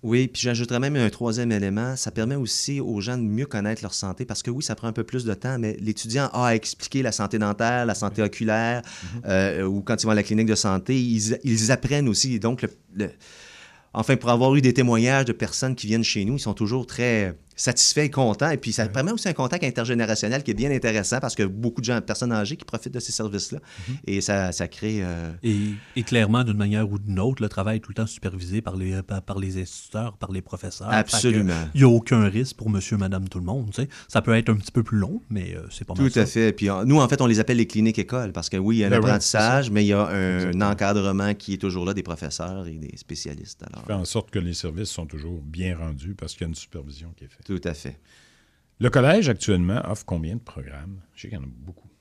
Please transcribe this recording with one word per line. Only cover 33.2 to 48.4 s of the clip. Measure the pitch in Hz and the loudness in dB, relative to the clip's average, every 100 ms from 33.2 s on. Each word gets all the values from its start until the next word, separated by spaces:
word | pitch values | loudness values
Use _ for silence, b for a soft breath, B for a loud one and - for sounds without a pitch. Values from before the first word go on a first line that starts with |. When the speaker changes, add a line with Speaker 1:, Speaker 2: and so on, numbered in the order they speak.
| 95 | -4
Speaker 3:
tout | 90 | -4
le | 90 | -4
monde. | 127 110 | -4 -4
Tu | 101 | -4
sais. | 127 B B | -6 B B
Ça | 113 | 0
peut | 113 113 | 4 2
être | 117 | 4
un | 107 | 2
petit | 95 | 2
peu | - | -2
plus | 110 110 | 0 0
long, | 92 214 - | 0 -4 -6
mais, | 104 90 87 | -6 -6 -10
euh, | - | -12
c'est | - - | -12 -8
pas | |
mal | 90 135 | 0 2
Speaker 1:
Tout | 123 | 4
à | 107 | 2
Speaker 3:
ça. | |
Speaker 1:
fait. | 113 113 | 4 2
Puis, | 104 101 | 4 0
en, | 98 113 | 2 6
nous, | 151 | 6
en | 127 | 6
fait, | 139 | 4
on | 123 | 4
les | 110 | 4
appelle | 110 123 | 4 2
les | 113 | 2
cliniques | 107 110 110 | 2 2 2
écoles | 95 127 110 | -2 -4 -4
parce | 85 85 | -6 -4
que | 95 | -2
oui, | 98 113 | 2 2
il | |
y | |
a | 101 | 4
un | |
Speaker 2:
Ben | 117 | 4
oui, | 113 | 4
Speaker 1:
apprentissage, | 104 - 110 110 131 127 | 2 2 2 4 4 2
Speaker 2:
c'est | |
ça. | 104 | 4
Speaker 1:
mais | |
il | 104 | 4
y | |
a | 101 101 | 4 2
un | 98 92 92 | 2 0 0
Speaker 2:
Exactement. | 92 87 101 | 0 2 0
Speaker 1:
encadrement | 98 98 104 98 98 101 104 | 2 2 2 2 0 0 -2
qui | - | -4
est | 95 | -4
toujours | 98 90 90 | -2 -2 -2
là | |
des | 101 | -4
professeurs | 87 82 73 - 87 95 87 | -6 -8 -8 -8 -8 -8 -10
et | 78 | -10
des | 73 - | -12 -14
spécialistes. | - 76 - 73 - - - | -14 -12 -10 -12 -14 -16 -18
Alors, | - | -16
Speaker 2:
Qui | - | -6
fait | |
en | 101 87 | -4 -2
sorte | 113 - | -4 -4
que | 104 | -4
les | 87 85 | -4 -4
services | 87 80 85 | -6 -6 -8
sont | - 80 | -8 -10
toujours | 76 78 85 | -10 -10 -10
bien | 71 80 92 87 | -10 -6 -4 -4
rendus | 80 73 76 98 | -6 -8 -10 -10
parce | 78 | -12
qu'il | - | -8
y | 85 | -8
a | |
une | 80 | -8
supervision | - 85 71 69 82 87 | -12 -14 -14 -16 -18 -18
qui | - | -20
est | |
faite. | _ | _
Speaker 1:
Tout | - 95 85 | -8 -6 -6
à | |
fait. | 80 - - b b b b | -8 -10 -14 b b b b